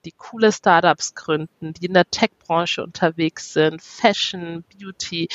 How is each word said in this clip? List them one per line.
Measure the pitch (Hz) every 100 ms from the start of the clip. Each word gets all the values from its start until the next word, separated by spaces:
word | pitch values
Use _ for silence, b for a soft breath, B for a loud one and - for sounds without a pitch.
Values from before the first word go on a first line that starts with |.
die | 165
coole | - - 226 220
Startups | - 202 170 175 151 -
gründen, | - - 156 156 - 160
die | 165 175
in |
der | 185 -
Tech-Branche | - 220 _ - 165 175 -
unterwegs | 175 - 165 165 160 - -
sind, | 156 156 165
Fashion, | - - 220 202 - 185 170 170 - 196
Beauty, | 196 185 - 170 165